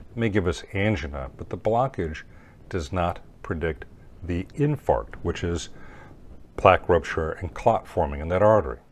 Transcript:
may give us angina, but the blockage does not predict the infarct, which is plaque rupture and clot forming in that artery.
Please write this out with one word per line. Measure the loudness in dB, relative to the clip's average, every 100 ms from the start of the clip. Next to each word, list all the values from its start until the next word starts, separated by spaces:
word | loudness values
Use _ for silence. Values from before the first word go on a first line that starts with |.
| -12
may | -4 0
give | 2 0
us | -2 -4
angina, | -2 0 0 -4 -8 -10 -12
but | -10
the | -4
blockage | 0 2 0 -2 -6 -6 -14 -20 -20 -20 -8
does | -6 -2
not | 0 0 -2 -10 -12
predict | -6 -2 -2 -4 -10 -18 -20 -10
the | -4 -4 -4 0
infarct, | 0 2 2 2 0 -6
which | -4 -2
is | -2 -2 -6 -14 -16 -16 -18 -18 -18 -18 -16 4
plaque | 6 6 6
rupture | 2 2 -4 -4
and | -4 -8
clot | 0 2 2 0
forming | 0 0 -2
in | 0
that | 4
artery. | 6 6 4 -6 -14